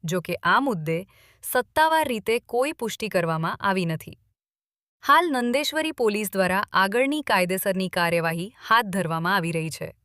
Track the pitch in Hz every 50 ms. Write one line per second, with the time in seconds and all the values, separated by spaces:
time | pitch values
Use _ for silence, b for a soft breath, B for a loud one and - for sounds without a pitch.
0 | - 165 180 185 165 - 107 - - 170 185 220 269 285 226 170 156 156 160 165
1 | 190 b b b b b b b b - - 254 247 _ _ - 311 320 320 320
2 | 302 254 247 220 196 - 226 240 _ _ - 240 254 294 330 _ 240 220 - -
3 | - 214 - 190 170 165 165 160 160 170 220 - - 202 190 190 180 170 160 156
4 | - - - _ _ _ _ _ _ _ _ _ _ _ _ _ _ _ _ _
5 | - - 285 320 349 349 285 254 247 240 240 277 302 294 294 311 311 320 311 -
6 | 240 220 208 208 220 196 - 196 190 180 180 190 - - - 190 190 196 196 240
7 | 262 269 294 302 285 - 226 196 180 175 185 190 - 202 190 185 190 180 - 180
8 | 175 170 170 170 165 165 165 165 175 208 - _ - - 220 233 247 202 180 196
9 | 180 160 165 165 165 175 196 196 165 165 160 160 160 160 143 - - 78 - _
10 | _